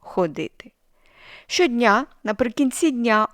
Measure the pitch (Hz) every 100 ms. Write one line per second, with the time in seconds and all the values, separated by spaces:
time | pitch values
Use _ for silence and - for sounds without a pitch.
0 | - - 175 151 156 - 214 _ _ _
1 | _ _ - - - - 349 240 233 208
2 | 277 _ 214 214 247 220 269 - 330 247
3 | 233 214 214